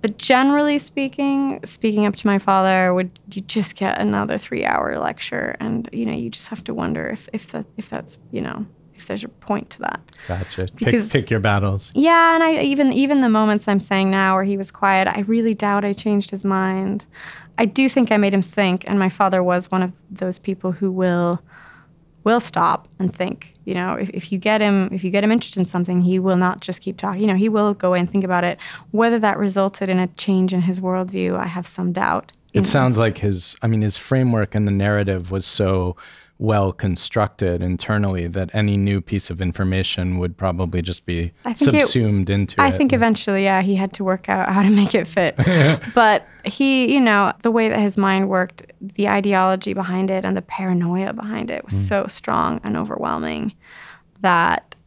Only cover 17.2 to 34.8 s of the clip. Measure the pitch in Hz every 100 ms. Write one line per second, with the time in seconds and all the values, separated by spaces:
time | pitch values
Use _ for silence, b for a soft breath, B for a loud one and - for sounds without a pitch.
17.2 | B B B - 226 226 269 269 233 214
18.2 | 202 196 185 - 190 180 - 202 185 -
19.2 | 196 190 180 180 180 185 180 - _ 190
20.2 | 185 180 - 190 185 170 196 185 185 175
21.2 | 175 175 - B B B B _ _ _
22.2 | 214 240 - 185 170 - - _ 185 -
23.2 | 185 - - _ - 185 180 - 190 -
24.2 | - 190 214 214 208 196 185 185 185 196
25.2 | 214 233 - 202 180 180 175 180 180 185
26.2 | 185 180 180 - - 185 - 185 196 185
27.2 | 214 185 220 214 208 202 185 180 175 202
28.2 | 185 180 175 - B B B 208 233 233
29.2 | 214 - 202 190 196 - 190 185 185 -
30.2 | - 190 185 185 175 180 185 185 185 190
31.2 | 180 185 175 180 175 - 180 180 - 185
32.2 | - _ _ - 139 143 127 113 113 -
33.2 | 104 92 - - 117 113 107 - - 131
34.2 | 127 113 101 107 104 98